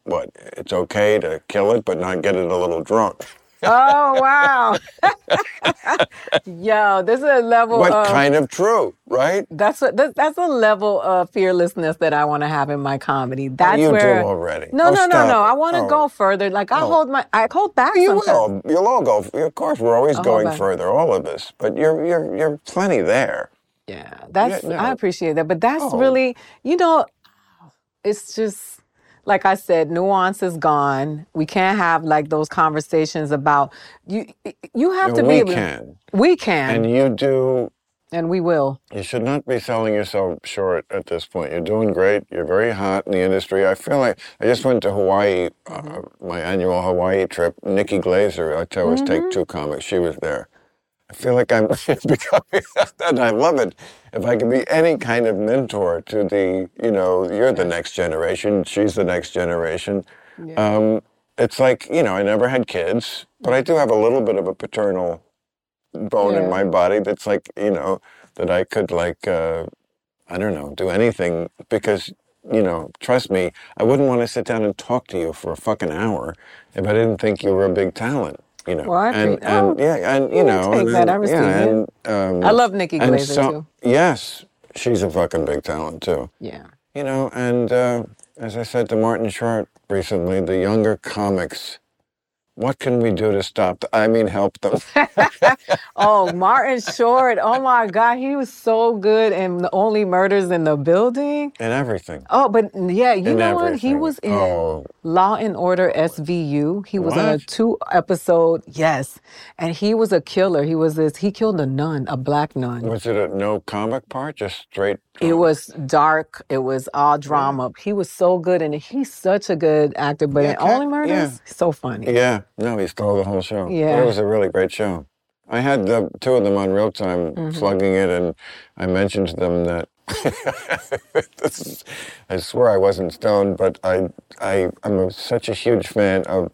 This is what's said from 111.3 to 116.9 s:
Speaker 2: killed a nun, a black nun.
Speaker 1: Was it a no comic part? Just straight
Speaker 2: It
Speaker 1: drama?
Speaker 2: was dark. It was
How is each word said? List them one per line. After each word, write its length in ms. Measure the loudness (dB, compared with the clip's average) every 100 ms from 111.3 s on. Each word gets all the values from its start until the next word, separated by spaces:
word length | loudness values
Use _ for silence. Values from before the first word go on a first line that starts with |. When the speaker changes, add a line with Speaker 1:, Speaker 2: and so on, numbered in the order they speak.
Speaker 2:
killed 280 | -2 -2 0
a 60 | -2
nun, 400 | -2 -2 -4 -4
a 80 | -6
black 360 | -2 0 -2 -4
nun. 260 | -6 -6
Speaker 1:
Was 240 | -6 -4 -2
it 100 | -2
a 120 | -2
no 260 | -2 -2 -4
comic 480 | -4 -6 -4 -6 -8
part? 260 | -10 -10 -8
Just 200 | -10 -10
straight 360 | -12 -4 -2 -2 _ -4
Speaker 2:
It 80 | 0
Speaker 1:
drama? 80 | 2
Speaker 2:
was 300 | 2 2 -4 -12 -2
dark. 580 | 2 4 2 -2 -12 -6
It 80 | -4
was 300 | -2 -4 -4